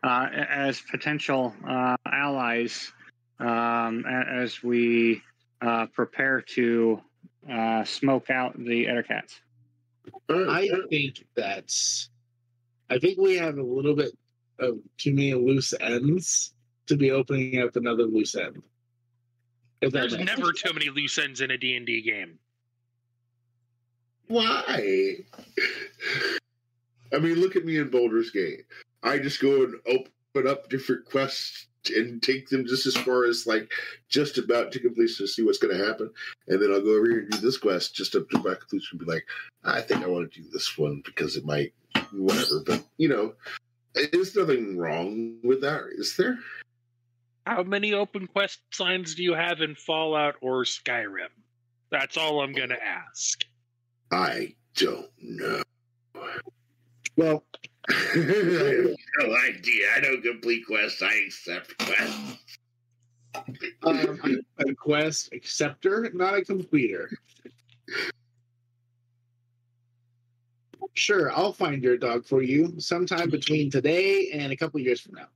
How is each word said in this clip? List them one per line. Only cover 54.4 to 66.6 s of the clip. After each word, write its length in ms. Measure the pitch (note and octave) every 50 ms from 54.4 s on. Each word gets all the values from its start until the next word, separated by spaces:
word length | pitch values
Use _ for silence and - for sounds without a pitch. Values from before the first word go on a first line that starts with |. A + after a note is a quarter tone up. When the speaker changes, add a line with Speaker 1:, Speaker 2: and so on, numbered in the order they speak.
| - - - _ _ _ _
Speaker 2:
don't 360 | - - - - - - - _ _
know. 420 | - - A1+ - - - - - - _ _ _ _ _ _ _ _ _ _ - - - - - - - _ _ _ _ _ _ _ _ _ _ _ - _
Speaker 3:
Well, 280 | - E3 D#3+ D#3 D3+ _ _ _ - _
Speaker 2:
<laughs> 220 | - _ _ _ -
I 40 | -
have 1040 | - - - - E3 E3 C#3 F#3 G#3+ G3 E3+ F3+ E3+ - - C3+ - - - - - - - - -
no 180 | - - - - - -
idea. 400 | - - - - - G#2 G2+ G2+ A2
I 40 | B2
don't 220 | C#3 C3+ C3 B2+ A2
complete 420 | A#2 A#2 A2 A2 A#2 A#2 A#2 A#2
quests. 360 | A2+ G#2+ G#2+ G#2 A2 - - F#2+
I 100 | G2 G#2+ G#2+ G2
accept 500 | F#2+ F#2 - - E2+ F2 F2+ - - - _
quests. 600 | - - F#2 G#2 A#2 A2+ A2 G#2+ - - - - _ - - - _ _ _ _ _ _ _ _ _ _ _ _ _ _ - - - - C3 - - F4 - _ -
Speaker 3:
Um, 380 | D#3+ D#3+ C#3 - - D3+ C#3+ -
I'm 460 | C#3 C3 - - _ _ - C#3+ C#3
a 60 | C#3
quest 580 | - - D3 D3 D3 D3+ D#3+ D#3+ - - - -
acceptor, 800 | B2 - - - - D3+ D3 C#3+ _ - F#3+ G3 A3 A#3 A3+ D#3+
not 200 | F3+ F3+ F#3+ G3
a 100 | G3+ F#3
completer. 640 | - G3 F#3+